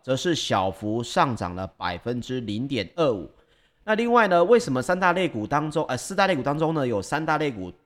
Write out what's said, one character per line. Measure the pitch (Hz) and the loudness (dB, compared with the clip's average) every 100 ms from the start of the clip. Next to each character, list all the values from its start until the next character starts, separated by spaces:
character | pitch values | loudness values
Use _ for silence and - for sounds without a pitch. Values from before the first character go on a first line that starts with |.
则 | - | -4
是 | 139 180 | -2 0
小 | 156 - 107 95 | 0 0 0 0
幅 | - 107 113 | -2 -4 -4
上 | 117 185 156 | -2 0 0
涨 | 110 90 | 0 -6
了 | 90 95 - | -6 -10 -6
百 | 90 90 | -6 -4
分 | 120 123 | -6 -6
之 | - 131 | -4 -6
零 | 110 104 139 | -4 -4 -4
点 | 131 87 - | -4 -4 0
二 | 151 | 0
五。 | 101 78 _ _ _ _ _ | 0 -6 _ _ _ _ _
那 | - | -2
另 | 214 233 | 0 4
外 | 240 208 | 4 6
呢， | 175 | 4
为 | 175 233 | 6 6
什 | 226 | 4
么 | 127 | -2
三 | 127 180 | 0 2
大 | 185 | 2
类 | 175 175 | 2 0
股 | 117 107 | -2 -2
当 | 139 151 | -2 0
中， | 156 147 | -2 -2
呃， | 123 | -4
四 | - | -4
大 | 190 190 | 0 2
类 | 156 | 2
股 | |
当 | 127 147 | 0 0
中 | 160 | 0
呢， | 160 131 | 0 0
有 | 104 | -2
三 | 95 147 | -2 -4
大 | 156 151 | 0 0
类 | 151 | 0
股 | 107 90 - | -4 -10 -12